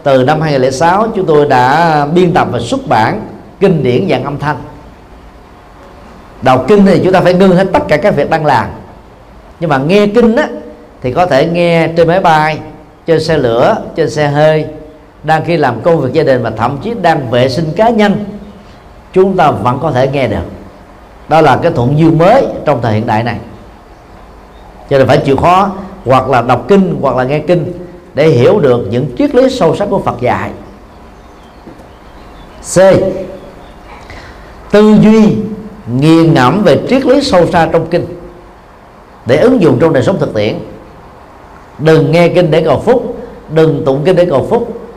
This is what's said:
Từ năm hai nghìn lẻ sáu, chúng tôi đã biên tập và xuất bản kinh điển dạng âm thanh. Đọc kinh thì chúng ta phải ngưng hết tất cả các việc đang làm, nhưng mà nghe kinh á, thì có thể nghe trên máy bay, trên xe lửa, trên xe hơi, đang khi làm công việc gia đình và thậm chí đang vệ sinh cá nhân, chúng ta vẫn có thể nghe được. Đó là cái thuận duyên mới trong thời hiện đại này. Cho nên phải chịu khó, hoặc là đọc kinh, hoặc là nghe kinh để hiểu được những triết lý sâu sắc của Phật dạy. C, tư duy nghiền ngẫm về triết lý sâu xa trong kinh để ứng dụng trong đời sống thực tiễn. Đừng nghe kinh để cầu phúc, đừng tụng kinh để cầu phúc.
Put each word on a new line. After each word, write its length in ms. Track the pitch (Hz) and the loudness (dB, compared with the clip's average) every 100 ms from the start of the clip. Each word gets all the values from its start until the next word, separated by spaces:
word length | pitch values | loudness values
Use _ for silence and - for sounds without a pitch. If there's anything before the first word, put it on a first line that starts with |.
Từ 200 | 147 135 | 2 0
năm 180 | 127 151 | 2 0
hai 100 | 156 | 0
nghìn 100 | 139 | 0
lẻ 100 | 127 | -2
sáu, 360 | 131 165 190 226 196 | 0 0 0 -2 -4
chúng 100 | 185 | 0
tôi 200 | 151 143 | 0 2
đã 600 | 131 127 147 170 147 143 | 2 2 2 0 0 0
biên 280 | 170 180 | 0 2
tập 140 | 151 123 | 0 -2
và 80 | 120 | -4
xuất 280 | 120 269 - | -4 -6 -2
bản 400 | 120 113 190 214 - - - | 0 0 -4 -10 -18 -20 -2
kinh 240 | 196 165 | 0 0
điển 260 | 127 120 - | 0 -2 -2
dạng 140 | 127 | -4
âm 160 | 131 143 | -4 -6
thanh. 180 | 143 139 - - - - - - - - - - - - - - - - - - | -6 -6 -10 -20 -20 -20 -20 -20 -20 -20 -20 -20 -20 -20 -20 -20 -20 -20 -20 -6
Đọc 240 | 127 131 - | 0 0 2
kinh 180 | 208 196 | 4 4
thì 160 | 165 | 4
chúng 100 | 170 | 2
ta 80 | 180 | 2
phải 120 | 170 | 2
ngưng 220 | 180 196 175 | 2 4 4
hết 120 | 190 | 2
tất 140 | - - | -2 -2
cả 100 | 151 | 0
các 180 | 208 147 | 0 0
việc 140 | 143 | -2
đang 160 | 160 151 | -2 0
làm, 220 | 127 92 - - - - - - - - - | 0 -2 -10 -20 -20 -20 -20 -20 -20 -20 -10
nhưng 100 | 165 | -4
mà 80 | 139 | -2
nghe 300 | 139 196 208 | 0 2 2
kinh 280 | 214 226 233 | 2 2 2
á, 120 | 285 - - - - - | -2 -8 -16 -20 -20 -10
thì 120 | 127 | -6
có 120 | 127 180 | -2 0
thể 200 | 135 160 | 2 0
nghe 420 | 170 175 170 160 | 0 0 0 0
trên 200 | 165 165 | 0 2
máy 140 | 180 | 2
bay, 380 | 180 160 151 151 - - - - - | 2 2 0 -4 -10 -20 -20 -18 -2
trên 180 | 160 | -2
xe 140 | 160 160 | 0 -2
lửa, 400 | 127 117 156 240 - - | 0 0 0 0 -6 -4
trên 140 | 147 | -4
xe 180 | 151 147 | -2 -2
hơi, 380 | 143 156 156 156 - - - - - | 2 2 2 -4 -12 -20 -20 -20 -16
đang 220 | 151 156 156 | -2 -2 0
khi 120 | 170 | 0
làm 240 | 139 117 | 0 -2
công 200 | 175 165 | 0 0
việc 120 | 131 | 0
gia 100 | 120 | 0
đình 200 | 151 127 | 0 0
và 60 | 117 | -2
thậm 280 | 110 117 139 | -4 -4 -4
chí 100 | 208 233 | -8 -4
đang 280 | 175 160 127 | -2 -2 -2
vệ 200 | 120 131 | 0 0
sinh 240 | - 156 151 | -2 -4 0
cá 120 | 220 | 0
nhân, 360 | 220 208 185 - - - - - - - - - | 2 0 0 -4 -14 -18 -20 -20 -20 -20 -20 -6
chúng 240 | 185 190 190 | 0 2 2
ta 140 | 156 | 0
vẫn 280 | 117 110 123 | 0 -2 -2
có 100 | 165 | -2
thể 160 | 123 135 | 0 -2
nghe 200 | 143 123 | -2 -4
được. 180 | 95 82 - - - - - - - - | -4 -8 -14 -20 -20 -20 -20 -20 -20 -2
Đó 120 | 151 | 2
là 160 | 156 120 | 4 2
cái 140 | 156 | 0
thuận 280 | 147 120 147 | -2 -2 2
duyên 180 | 160 156 | 2 4
mới 300 | 175 254 247 - - | 4 4 0 -4 -4
trong 160 | 135 | -2
thời 120 | 120 | -2
hiện 140 | 107 120 | -2 -2
đại 160 | 110 | -2
này. 140 | 117 98 - - - - - - - - - - - - - - - | -4 -8 -12 -20 -20 -20 -20 -20 -20 -20 -20 -20 -20 -20 -20 -20 -4
Cho 80 | 139 | 0
nên 100 | 131 | 2
phải 100 | 147 | 2
chịu 200 | 147 135 | 2 0
khó, 340 | 160 180 196 190 - - - | 2 2 0 -6 -14 -12 0
hoặc 240 | 127 120 | 0 2
là 120 | 131 | -2
đọc 240 | 120 123 - | 0 -2 2
kinh, 300 | 196 185 147 | 2 2 -2
hoặc 140 | 135 127 | -2 -2
là 80 | |
nghe 160 | 131 151 | -2 -4
kinh 340 | - 175 139 - - - - | -2 -2 -2 -10 -16 -20 -14
để 140 | - 156 | -2 2
hiểu 320 | 131 131 208 | 4 4 4
được 280 | 147 120 98 | 2 0 -2
những 260 | 117 143 - | -4 -6 -2
triết 180 | 285 277 | 0 2
lý 140 | 262 | 0
sâu 260 | 254 165 160 | 2 -2 0
sắc 140 | 208 | -2
của 100 | 202 | -4
Phật 220 | - - | -4 -4
dạy. 300 | 120 95 104 - - - - - - - - - - - - - - - - - - - - - - - | -4 -4 -6 -12 -18 -20 -20 -20 -20 -20 -20 -20 -20 -20 -20 -20 -20 -20 -20 -20 -20 -20 -20 -20 -6 2
C, 20 | 190 185 185 - - - - - - - - - - - - - - - - | 2 2 0 -6 -12 -14 -20 -20 -20 -20 -20 -20 -20 -20 -20 -20 -20 -20 -2
tư 240 | 202 214 214 | 2 4 6
duy 340 | 208 220 214 - - - - - - | 6 4 4 2 -6 -10 -14 -18 -6
nghiền 460 | 123 147 165 165 | 0 4 4 4
ngẫm 300 | 147 127 170 | 4 2 2
về 160 | 190 139 - | 2 2 2
triết 160 | 254 254 | -2 2
lý 160 | 277 | 0
sâu 260 | 277 185 170 | 2 2 2
xa 200 | 175 160 | 2 0
trong 160 | 170 156 | -2 -2
kinh 180 | 175 - - - - - - - - - - - - - | -4 -6 -12 -18 -20 -20 -20 -20 -20 -20 -20 -20 -18 -2
để 120 | 139 | 2
ứng 240 | 214 262 | 4 4
dụng 160 | 156 123 | 2 2
trong 140 | 165 | 2
đời 100 | 139 | 0
sống 160 | 123 190 | 0 -2
thực 140 | 143 | -4
tiễn. 220 | 110 104 135 - - - - - - - - - - - - | -2 -4 -4 -10 -18 -20 -20 -20 -20 -20 -20 -20 -20 -20 -6
Đừng 340 | 151 160 139 | 2 2 2
nghe 180 | 160 170 | 2 2
kinh 220 | 180 170 | 2 2
để 100 | 151 | 2
cầu 180 | 160 131 - | 0 -2 0
phúc, 320 | 247 - - - - - | 0 -2 -10 -14 -18 -6
đừng 360 | 156 156 143 131 | 0 2 2 -2
tụng 160 | 135 151 | -2 0
kinh 100 | 175 | 0
để 100 | 175 | 2
cầu 220 | 139 - | 0 -2
phúc. 300 | 233 233 - - | -4 -4 -10 -16